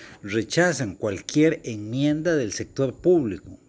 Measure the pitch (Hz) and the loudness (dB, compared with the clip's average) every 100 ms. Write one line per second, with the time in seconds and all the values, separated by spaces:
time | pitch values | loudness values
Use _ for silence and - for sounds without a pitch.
0 | - - 104 110 104 - 180 139 104 87 | -20 -16 -4 -2 0 2 2 2 -4 -4
1 | 113 95 - 147 156 - - 110 107 127 | -4 -4 -2 2 2 2 -6 -8 -6 -2
2 | 147 151 160 160 113 - 107 - 135 - | 0 0 0 0 -2 -4 -8 -2 -2 0
3 | 165 180 120 87 - 92 | 4 4 4 -4 -12 -20